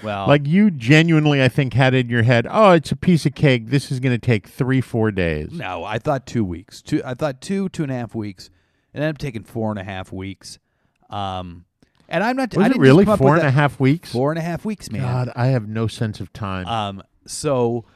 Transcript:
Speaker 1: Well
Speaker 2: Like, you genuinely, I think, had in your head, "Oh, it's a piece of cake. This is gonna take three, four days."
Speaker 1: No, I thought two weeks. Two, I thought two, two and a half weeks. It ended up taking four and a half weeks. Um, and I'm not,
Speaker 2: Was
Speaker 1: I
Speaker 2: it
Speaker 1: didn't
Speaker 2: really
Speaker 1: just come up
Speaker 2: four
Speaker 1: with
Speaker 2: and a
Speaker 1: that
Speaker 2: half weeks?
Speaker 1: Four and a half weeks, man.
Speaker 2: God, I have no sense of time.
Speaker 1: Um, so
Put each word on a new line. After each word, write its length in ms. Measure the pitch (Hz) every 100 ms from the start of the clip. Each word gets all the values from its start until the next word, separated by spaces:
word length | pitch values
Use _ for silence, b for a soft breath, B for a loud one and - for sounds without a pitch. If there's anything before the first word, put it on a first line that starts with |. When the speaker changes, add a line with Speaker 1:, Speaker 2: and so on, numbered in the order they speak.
Speaker 1:
Well 240 | 107 101 98
Speaker 2:
Like, 200 | 147 143
you 240 | 180 214
genuinely, 720 | 156 113 156 165 160 151 143
I 60 | 131
think, 240 | - 135
had 220 | 110 131
in 160 | 131 120
your 140 | 120
head, 220 | 113 120 117
"Oh, 220 | - 214
it's 200 | 170 -
a 40 | -
piece 280 | - 170
of 100 | 151
cake. 340 | - 151 127 110
This 220 | 139 -
is 100 | 131
gonna 180 | 131 120
take 280 | 127 113 -
three, 360 | - 127 131
four 280 | 123 120 110
days." 400 | 95 87 78 76
Speaker 1:
No, 300 | 170 98 90
I 140 | 90 110
thought 280 | - 135 -
two 180 | 120
weeks. 380 | 98 85 95 -
Two, 180 | - 147 131
I 80 |
thought 260 | 127 151 131
two, 300 | - 196 190
two 140 | -
and 60 | 147
a 20 |
half 200 | 131 120
weeks. 360 | 113 104 95 - _ _ _ _
It 60 | -
ended 120 | 151
up 40 | 151
taking 260 | 143 113
four 260 | 95 117 110
and 80 | 104
a 60 |
half 280 | 92 95 95
weeks. 460 | 95 95 95 - - _ _ _ _ _
Um, 560 | 101 98 92 90 87 90 _ _ _ -
and 140 | 165
I'm 140 | 214 262
not, 180 | 254
Speaker 2:
Was 100 | 151
Speaker 1:
I 20 | 214
Speaker 2:
it 20 |
Speaker 1:
didn't 120 | 254
Speaker 2:
really 220 | 135 147
Speaker 1:
just 20 | 208
come 60 |
up 40 | 208
Speaker 2:
four 120 | 135
Speaker 1:
with 80 | 160
Speaker 2:
and 80 | 156
a 40 |
Speaker 1:
that 60 | 127
Speaker 2:
half 220 | 143 -
weeks? 320 | 131 160 -
Speaker 1:
Four 180 | 117 135
and 80 | 165
a 40 |
half 220 | 165 165 214
weeks, 240 | 214 -
man. 100 | -
Speaker 2:
God, 320 | 131 123 123
I 120 | 120 123
have 200 | 131 107
no 180 | 110 113
sense 340 | - 113 104
of 120 | 98
time. 320 | - 101 95 90
Speaker 1:
Um, 360 | 117 104 98 - _ -
so 600 | - 151 131 120 117 110